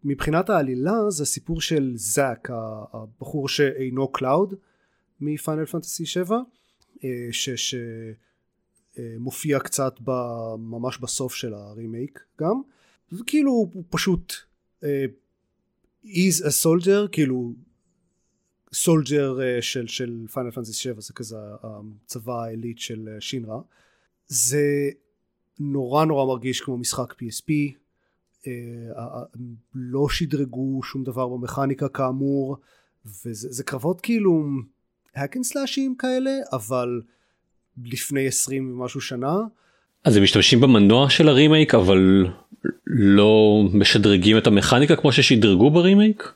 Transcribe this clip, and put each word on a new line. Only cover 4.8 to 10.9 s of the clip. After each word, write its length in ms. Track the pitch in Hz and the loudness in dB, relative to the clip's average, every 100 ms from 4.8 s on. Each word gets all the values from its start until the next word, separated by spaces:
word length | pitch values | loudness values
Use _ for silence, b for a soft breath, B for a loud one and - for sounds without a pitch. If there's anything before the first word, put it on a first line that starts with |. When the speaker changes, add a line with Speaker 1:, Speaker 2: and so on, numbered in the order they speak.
| _ _ _ _ | _ _ _ _
Speaker 1:
מפיינל 460 | 147 151 - 156 156 | -8 -8 -6 -6 -6
פנטסי 400 | 170 - - 160 | -8 -10 -10 -6
שבע, 320 | 180 180 226 254 _ _ _ _ _ | -6 -4 -4 -6 _ _ _ _ _
אה, 240 | 135 120 120 | -10 -10 -10
ש-, 200 | 117 - | -8 -8
ש-, 240 | 120 - 123 117 113 113 110 _ _ _ _ _ _ _ - | -6 -8 -8 -12 -14 -16 -20 _ _ _ _ _ _ _ -18
אה, 160 | 117 113 | -16 -12
מופיע 400 | 123 - 156 139 | -12 -8 -2 -2
קצת 400 | - - 131 - | -2 -4 -6 -6
ב-, 500 | 120 127 120 117 113 110 | -6 -6 -6 -10 -10 -12
ממש 400 | 113 117 123 | -12 -8 -8